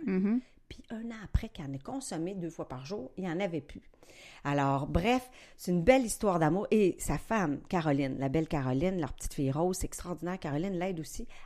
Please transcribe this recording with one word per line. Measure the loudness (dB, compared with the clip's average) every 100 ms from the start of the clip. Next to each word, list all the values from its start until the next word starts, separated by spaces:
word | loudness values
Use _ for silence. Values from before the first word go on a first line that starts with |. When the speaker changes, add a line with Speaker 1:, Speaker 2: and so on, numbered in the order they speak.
| -2
Speaker 1:
Mhm. | 2 2 2 -2 -16 -18
Speaker 2:
Puis | -18 -12
un | -10 -10
an | -10
après | 0 0 0
qu'il | -8
en | -8
ait | -8
consommé | -6 -8 -6 -4 -4
deux | -4 -8
fois | -8 -10
par | -10 -8
jour, | -8 -10 -8
il |
n'y | -4
en | -2
avait | -2 -4
plus. | -8 -14 -18 -20 -20 -20 -20 -10
Alors, | -2 2 4 2 2
bref, | 2 4 2 0 -18 -20 -10
c'est | 0
une | 2
belle | 6 6
histoire | 6 0 2 4
d'amour. | 4 4 4
Et | 4 4 2
sa | -2 -4
femme, | 0 0 2 -2 -2
Caroline, | 0 2 2 2 0
la | 0
belle | 0 0
Caroline, | 0 0 2 2 0
leur | -2
petite | -4 -6
fille | -2 0
rose, | 2 0 0
c'est | -4
extraordinaire. | -8 -8 -8 -6 -6
Caroline | -4 -2 -2 -2
l'aide | -2 -4
aussi. | -8 -8 -10 -12